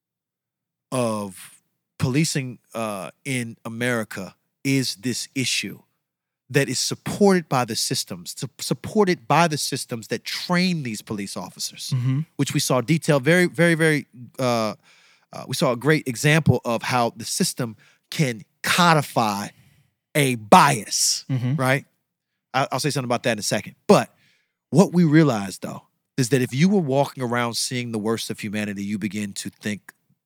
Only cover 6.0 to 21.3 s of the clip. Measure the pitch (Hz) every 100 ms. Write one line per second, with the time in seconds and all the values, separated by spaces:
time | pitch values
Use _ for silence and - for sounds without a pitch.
6 | _ _ _ _ - 143 139 123 - -
7 | - - 202 185 156 131 117 110 - -
8 | - 87 85 - 131 - - - - 220
9 | 196 175 113 147 170 147 - 135 - 117
10 | 110 117 - - - 175 185 170 123 107
11 | - 107 98 - 85 95 - - - 131
12 | 127 131 160 - 139 151 - 131 120 160
13 | - 143 127 180 175 127 170 160 160 147
14 | - 127 120 - 127 117 110 95 _ _
15 | _ _ _ - - 131 143 123 131 156
16 | - 117 147 156 - 127 123 113 - 127
17 | 117 110 110 - 190 - 120 104 _ _
18 | - - 139 113 - _ - - 175 156
19 | - - 110 101 104 - _ _ _ _
20 | _ 151 135 120 104 180 147 131 95 -
21 | - - -